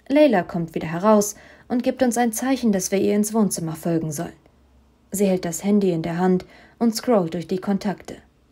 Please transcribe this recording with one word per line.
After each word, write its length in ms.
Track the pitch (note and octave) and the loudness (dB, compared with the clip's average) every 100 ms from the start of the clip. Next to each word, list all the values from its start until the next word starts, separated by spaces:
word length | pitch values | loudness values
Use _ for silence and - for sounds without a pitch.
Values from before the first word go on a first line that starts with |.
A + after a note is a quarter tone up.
| - | 0
Layla 340 | C#4+ D4+ G3 | 4 4 4
kommt 320 | E3+ F3 E3 E3+ | -2 -4 -6 -6
wieder 120 | D#3+ | -6
heraus 480 | E3 G#3 G#3+ G3+ - - - - | 0 4 4 4 -4 -18 -18 -6
und 140 | B3 | -2
gibt 200 | B3+ B3+ | -2 0
uns 140 | B3+ A#3 | 0 2
ein 160 | A#3+ | 0
Zeichen, 400 | A3+ B3+ C4 A#3 | 0 -2 0 0
dass 180 | F#3+ - | 0 0
wir 80 | G3 | 0
ihr 160 | G3+ G#3 | 2 0
ins 180 | G#3 | 0
Wohnzimmer 420 | A3 F#3+ - D#3+ D#3+ | 0 0 -2 -8 -6
folgen 360 | F3 E3 D#3 | -2 -2 -2
sollen. 220 | D3 - - _ _ _ _ _ _ _ | -6 -10 -12 _ _ _ _ _ _ _
Sie 160 | F#3+ G3 | -2 0
hält 180 | F#3 F3 | 0 -2
das 180 | - | -4
Handy 280 | G3+ G#3 F#3+ | 0 2 2
in 100 | E3 | 0
der 160 | E3 E3+ | -2 0
Hand 280 | F#3 F3+ - - - - | 2 0 -2 -20 -16 -2
und 160 | A#3 | -2
scrollt 420 | A3 - G#3+ E3 F3 | -2 0 0 0 -6
durch 120 | - | -6
die 120 | F#3 | -6
Kontakte. 580 | - G3 G#3 E3+ - - _ _ _ | -2 -2 -4 -8 -10 -18 _ _ _